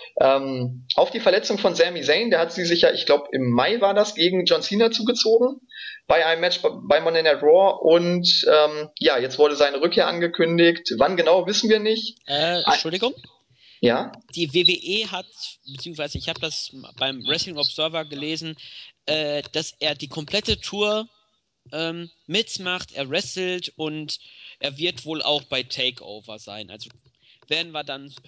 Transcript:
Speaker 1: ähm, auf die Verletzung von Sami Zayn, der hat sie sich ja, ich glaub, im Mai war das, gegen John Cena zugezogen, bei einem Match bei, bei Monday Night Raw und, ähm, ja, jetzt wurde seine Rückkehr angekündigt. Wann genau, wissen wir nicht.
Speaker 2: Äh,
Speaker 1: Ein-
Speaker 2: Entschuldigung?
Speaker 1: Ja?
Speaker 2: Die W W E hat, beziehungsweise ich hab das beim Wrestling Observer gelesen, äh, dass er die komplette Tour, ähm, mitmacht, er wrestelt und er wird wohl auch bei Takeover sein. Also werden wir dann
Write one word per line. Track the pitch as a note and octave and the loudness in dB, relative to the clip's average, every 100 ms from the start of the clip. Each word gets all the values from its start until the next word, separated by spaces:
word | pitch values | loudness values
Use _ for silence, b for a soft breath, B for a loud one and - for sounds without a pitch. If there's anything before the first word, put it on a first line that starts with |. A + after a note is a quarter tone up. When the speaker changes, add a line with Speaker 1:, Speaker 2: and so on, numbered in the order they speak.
| B - | B 2
Speaker 1:
ähm, | C#3 C3+ C3+ C3 B2 B2+ - | 4 4 0 -4 -4 -6 -4
auf | - D3+ | 0 0
die | - | 0
Verletzung | G3 F#3+ G3 G3+ | 2 2 0 0
von | F#3+ | 0
Sami | E3+ F3 F3 | 2 0 0
Zayn, | C3+ E3 A#3 | 0 0 2
der | E3+ | 0
hat | E3+ | 0
sie | - | -2
sich | E3+ E3+ | -2 4
ja, | E3 | 4
ich | - | 2
glaub, | - D3 - | 2 2 0
im | C3+ B2 | -2 0
Mai | A#2+ D3 A#3 | 2 2 2
war | G3 | 2
das, | G3+ G#3 | 2 0
gegen | - E3+ F#3 F3 | 2 0 2 2
John | E3+ | 0
Cena | - G3+ A3+ | 0 2 2
zugezogen, | A3+ A3 B3 A3 A3+ B3 C4 B B B B - | 2 -2 0 4 4 4 -2 B B B B 0
bei | D#3+ | 2
einem | D#3+ E3 | 2 0
Match | F3 - | 0 0
bei, | A2+ | -2
bei | A2+ - D3 | -2 0 2
Monday | E3 E3 | 2 2
Night | D#3+ C#3 | 4 4
Raw | D3 F3 G3 - | 6 8 6 4
und, | D#3+ E3+ F3 F3+ F3 - - | 4 6 4 2 2 2 6
ähm, | D3+ D3+ D3+ D3+ - | 6 4 0 -10 -2
ja, | D#3 C3 | 0 2
jetzt | B2+ C3+ | 0 4
wurde | D3 C#3+ | 4 4
seine | C#3+ C#3 | 2 2
Rückkehr | E3+ F3+ D3+ | 0 2 0
angekündigt. | E3+ E3+ E3+ E3 E3+ E3+ E3 - A2+ | 0 -2 0 2 4 4 4 -2 0
Wann | C#3+ F3+ | 2 2
genau, | D#3+ F3+ F3 | 4 4 2
wissen | G#3+ A3 | 0 2
wir | G#3+ | 2
nicht. | G#3 A3+ - - - | 2 -2 -6 -12 -6
Speaker 2:
Äh, | |
Speaker 1:
Ein- | C#3+ E3 F3 | -2 -2 -2
Speaker 2:
Entschuldigung? | - D3 D#3+ F#3 A#3 - - _ _ b b b | 0 0 0 -4 -4 -6 -14 _ _ b b b
Speaker 1:
Ja? | A#2+ B2+ - - _ | 0 0 -2 -14 _
Speaker 2:
Die | - D#3+ | -6 -2
W | D#3 F3+ | 0 2
W | |
E | F3+ C3+ G#3 G#3+ | 0 -4 -6 -6
hat, | F#3 - - - - - | -10 -14 -16 -18 -18 -20
beziehungsweise | C3+ E3+ D#3 D3 C#3+ | -16 -14 -10 -10 -8
ich | - | -8
hab | E3 | -8
das | D#3+ - - C3+ - - | -8 -8 -12 -14 -20 -6
beim | C3+ C3 A#2 | -6 -4 -4
Wrestling | D#3+ G3 D3+ | -4 -4 -4
Observer | C#3 - D#3+ E3 | -4 -2 -4 -4
gelesen, | D3+ C#3+ D3+ D#3+ D#3+ D#3 B B B _ - | -8 -8 -8 -8 -10 -14 B B B _ -4
äh, | D#3 D3+ D3 - | -4 -2 -4 -6
dass | D3+ D#3+ - | -6 -8 -4
er | D#3 | -4
die | D3 C#3+ | -4 -8
komplette | E3 D3 G3+ G#3 G#3 | -10 -6 -4 -2 -4
Tour, | - G3+ G#3 G#3+ A3+ _ _ _ _ _ _ | -6 -4 -2 -2 -6 _ _ _ _ _ _
ähm, | D3 E3 E3+ E3+ _ - | -8 -6 -8 -12 _ -6
mitmacht, | F#3 A3+ - F3+ F3+ - | -4 -4 -6 -6 -8 -8
er | - C3+ | -10 -6
wrestelt | D#3+ - F#3 F#3 F3+ - - | -4 -6 -6 -6 -6 -8 -10
und | D#3 D#3 D3 - B B B B | -8 -8 -10 -12 B B B B
er | C#3+ C#3 | -8 -4
wird | E3+ A#2+ | -6 -6
wohl | D3 D#3+ | -8 -6
auch | - D3 | -2 -2
bei | C3+ C3 | -4 -6
Takeover | B2 - B2+ B2 - G#2 G#2 G#2+ | -6 -4 -4 -6 -14 -18 -18 -18
sein. | - G#2 F#2 | -16 -16 -16
Also | G#2+ - _ _ b b b - | -18 -20 _ _ b b b -6
werden | D#3 E3+ | -6 -6
wir | D#3 | -10
dann | C#3+ C#3 C#3 C3+ | -10 -12 -14 -20